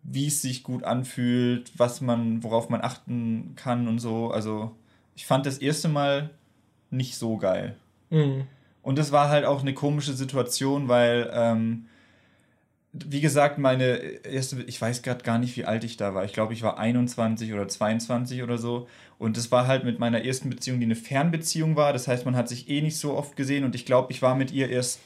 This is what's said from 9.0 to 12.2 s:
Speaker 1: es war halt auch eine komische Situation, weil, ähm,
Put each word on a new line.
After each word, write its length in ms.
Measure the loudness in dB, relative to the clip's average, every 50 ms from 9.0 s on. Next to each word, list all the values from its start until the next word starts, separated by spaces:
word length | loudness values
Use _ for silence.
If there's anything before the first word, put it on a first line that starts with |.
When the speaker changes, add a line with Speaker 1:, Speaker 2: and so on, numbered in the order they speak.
Speaker 1:
es 100 | 0 4
war 180 | 4 4 6 6
halt 140 | 4 4 4
auch 160 | 2 0 0 0
eine 120 | -4 -2
komische 380 | 0 0 0 0 0 -2 -4 -4
Situation, 760 | -4 -6 -4 -2 -2 -2 0 -2 -2 0 0 0 0 2
weil, 420 | 4 4 6 6 6 4 2 0 -2 0
ähm, 520 | 2 2 2 2 2 0 0 -2 -4 -8 -16 _ _ _ _ _ _